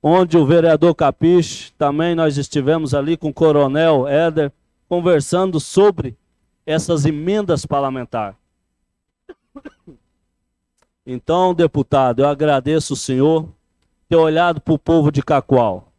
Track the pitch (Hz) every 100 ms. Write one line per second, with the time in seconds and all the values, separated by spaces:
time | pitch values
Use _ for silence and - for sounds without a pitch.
0 | 151 175 180 165 139 170 165 151 170 160
1 | 147 - 165 175 165 - - _ 147 143
2 | 170 170 160 143 135 147 131 165 151 143
3 | 143 165 156 135 160 147 139 143 165 147
4 | 135 143 165 156 143 _ _ _ _ 175
5 | 175 165 139 175 190 160 - - 208 180
6 | 131 113 _ _ _ _ - 156 151 165
7 | 147 147 165 208 196 160 - 143 139 131
8 | 120 117 104 95 _ _ _ _ _ _
9 | _ _ _ - _ 143 - _ - 139
10 | _ _ _ _ _ _ _ _ _ _
11 | - 127 - 170 185 170 165 147 135 143
12 | 131 120 143 143 151 139 131 156 - 131
13 | - 127 143 160 156 - _ _ _ _
14 | _ 165 160 156 175 160 - 156 - 165
15 | 147 143 - 143 - 131 113 92 -